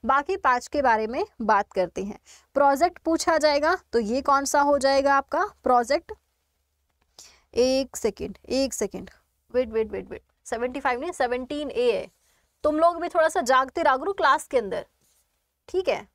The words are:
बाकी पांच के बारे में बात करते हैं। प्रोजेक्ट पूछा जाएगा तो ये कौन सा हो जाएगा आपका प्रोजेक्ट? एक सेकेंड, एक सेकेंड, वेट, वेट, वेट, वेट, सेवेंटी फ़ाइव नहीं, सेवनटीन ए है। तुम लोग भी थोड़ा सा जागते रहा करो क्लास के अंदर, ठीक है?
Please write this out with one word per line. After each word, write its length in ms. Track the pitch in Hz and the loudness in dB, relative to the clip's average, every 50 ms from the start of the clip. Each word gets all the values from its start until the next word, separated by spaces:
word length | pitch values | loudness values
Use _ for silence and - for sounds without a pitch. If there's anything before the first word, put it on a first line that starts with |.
| - | 0
बाकी 320 | 226 262 277 285 - 392 | 2 2 2 2 -2 -6
पांच 300 | 381 - 269 247 247 - | 0 0 0 0 0 -2
के 140 | - - 294 | -4 -4 0
बारे 240 | 269 240 226 220 220 | 2 2 2 2 0
में 160 | 220 247 294 415 - _ _ 226 | -4 -4 -6 -6 -6 _ _ 0
बात 280 | 208 214 202 208 _ - | 2 2 2 2 _ -2
करते 300 | 196 180 170 _ - 190 | -2 -2 -2 _ -8 -8
हैं। 140 | 202 208 - _ - - _ _ _ _ | -8 -10 -14 _ -20 -20 _ _ _ _
प्रोजेक्ट 440 | - 285 277 277 262 330 359 359 - | 2 4 4 4 2 0 -2 -2 -4
पूछा 380 | _ 320 330 311 - 359 330 | _ -2 -2 0 0 0 2
जाएगा 380 | 311 302 302 285 285 294 320 370 370 _ _ - | 2 2 2 2 2 2 0 0 -2 _ _ -2
तो 60 | 240 | -2
ये 200 | 220 202 240 269 269 | -2 0 -4 -2 0
कौन 220 | - 262 277 277 | 2 2 2 0
सा 160 | 262 - 285 | 0 0 2
हो 160 | 285 285 285 277 | 2 2 2 2
जाएगा 340 | 254 269 269 277 277 277 277 | 2 2 2 4 4 4 2
आपका 300 | 277 269 _ - 320 381 415 - _ _ | 2 0 _ -2 -2 -2 -2 -6 _ _
प्रोजेक्ट? 480 | 254 247 240 240 226 277 330 _ - 427 _ _ _ _ _ _ _ _ _ _ _ _ _ _ _ _ _ _ _ _ - - - _ _ _ _ - | 2 2 2 2 2 -2 -2 _ -8 -20 _ _ _ _ _ _ _ _ _ _ _ _ _ _ _ _ _ _ _ _ -20 -20 -20 _ _ _ _ 0
एक 420 | - 247 254 262 262 269 254 - | 0 2 2 2 0 -2 -4 -8
सेकेंड, 400 | - - 220 196 - 233 - 196 _ _ | -4 -4 -4 -4 -4 -10 -10 -12 _ _
एक 280 | - 247 262 269 247 - | -4 -2 -2 -2 -2 -4
सेकेंड, 360 | - 220 196 - - 185 - _ _ _ _ _ _ _ _ - | -6 -6 -6 -6 -12 -14 -16 _ _ _ _ _ _ _ _ -2
वेट, 160 | 247 262 226 | -2 -2 -2
वेट, 220 | 220 226 220 214 | -2 -4 -4 -4
वेट, 180 | 202 190 190 196 | -6 -12 -10 -12
वेट, 120 | - - _ _ _ _ _ | -16 -18 _ _ _ _ _
सेवेंटी 340 | - 240 226 240 254 254 277 | -10 -6 -6 -6 -6 -6 -4
फ़ाइव 200 | - 277 247 240 | -4 -4 -4 -2
नहीं, 100 | 285 349 349 | -6 -10 -4
सेवनटीन 580 | - 262 240 247 247 254 254 294 294 302 269 | -2 -2 -2 -2 -6 -6 -8 -8 -8 -8 -6
ए 200 | - 226 247 240 | -4 0 0 2
है। 160 | 214 - - - _ _ _ _ _ _ _ _ _ _ - | 0 0 -4 -8 _ _ _ _ _ _ _ _ _ _ -2
तुम 140 | 302 302 311 | -2 2 4
लोग 200 | 330 339 349 339 | 2 2 2 0
भी 60 | 349 330 | -8 -2
थोड़ा 180 | - 349 311 320 | 2 2 2 2
सा 120 | - 381 285 | 2 -2 0
जागते 400 | 247 262 254 269 262 _ 339 330 | 2 2 2 2 0 _ 0 2
रहा 140 | 294 262 | 2 2
करो 160 | 269 294 392 392 | 2 -2 -6 -4
क्लास 340 | - 370 277 269 302 - | 0 2 2 2 2 0
के 100 | _ - | _ -2
अंदर, 280 | 247 220 190 - - - _ _ _ _ _ _ _ _ _ _ _ _ _ _ _ _ - | -2 0 0 -6 -8 -8 _ _ _ _ _ _ _ _ _ _ _ _ _ _ _ _ -4
ठीक 200 | - 370 370 285 | -4 -2 0 0
है? 180 | 208 165 202 _ | -2 -2 -6 _